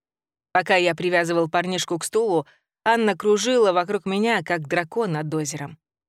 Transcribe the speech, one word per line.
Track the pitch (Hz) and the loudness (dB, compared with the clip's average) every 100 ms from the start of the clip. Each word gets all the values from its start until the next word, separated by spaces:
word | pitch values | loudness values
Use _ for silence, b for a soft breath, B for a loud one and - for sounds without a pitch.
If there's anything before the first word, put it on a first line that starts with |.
| _ _ _ _ _ | _ _ _ _ _
Пока | 180 180 185 | -2 2 2
я | 175 165 | 2 0
привязывал | 175 175 170 170 160 | 0 0 2 0 0
парнишку | 175 185 180 - 165 | 0 -2 -4 -4 -6
к | |
стулу, | - 220 226 165 b b _ _ | -2 -2 2 0 b b _ _
Анна | 220 233 220 175 | 0 2 2 0
кружила | 214 208 220 254 208 | 2 2 2 4 4
вокруг | 175 175 202 190 | 2 0 -4 -2
меня, | 196 226 214 | -2 0 0
как | 160 175 143 | -2 -4 -2
дракон | 175 165 233 214 | -4 -2 -4 -2
над | 151 156 | -4 -4
озером. | 156 147 151 143 - _ _ | -4 -6 -8 -12 -16 _ _